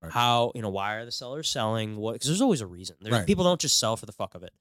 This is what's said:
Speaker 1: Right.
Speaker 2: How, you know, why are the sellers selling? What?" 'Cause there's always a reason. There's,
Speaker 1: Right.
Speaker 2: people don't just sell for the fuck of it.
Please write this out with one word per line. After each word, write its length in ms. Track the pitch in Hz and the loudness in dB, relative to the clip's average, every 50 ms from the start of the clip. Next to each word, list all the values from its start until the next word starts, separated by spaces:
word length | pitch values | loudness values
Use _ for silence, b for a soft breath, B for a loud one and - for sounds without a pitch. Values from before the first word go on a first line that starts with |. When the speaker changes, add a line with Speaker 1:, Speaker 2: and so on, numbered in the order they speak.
| - | -12
Speaker 1:
Right. 80 | 82 80 | -4 0
Speaker 2:
How, 380 | 120 120 120 120 120 120 120 - | 2 4 4 6 4 4 2 0
you 80 | 120 110 | -2 -4
know, 80 | 104 | -4
why 240 | 95 98 98 104 107 | -2 -2 -2 -2 -4
are 100 | 110 117 | -4 -6
the 80 | 120 117 | -10 -10
sellers 360 | - 131 123 131 151 160 - | -10 -10 -10 -8 -6 -4 -4
selling? 460 | - 143 113 110 110 113 110 107 107 104 | -2 0 0 0 0 0 -2 -4 -4 -4
What?" 200 | 104 110 113 117 | -4 -6 -4 -4
'Cause 80 | - 131 | -2 -2
there's 120 | 160 196 | 0 2
always 200 | 262 269 202 135 110 | 4 4 4 2 0
a 40 | |
reason. 300 | 92 87 87 92 90 85 _ | -4 -10 -12 -14 -14 -14 _
There's, 120 | 95 110 117 | -4 0 0
Speaker 1:
Right. 140 | 113 92 | 2 4
Speaker 2:
people 180 | - 202 185 185 | 4 4 4 4
don't 160 | 180 180 160 | 4 4 4
just 180 | - 143 - - | 2 2 2 2
sell 180 | - 110 113 113 | 2 2 0 -2
for 80 | - | -4
the 60 | 107 107 | -10 -10
fuck 220 | - 101 92 - | -8 -8 -8 -8
of 80 | 87 90 | -12 -18
it. 100 | 87 - _ | -18 -20 _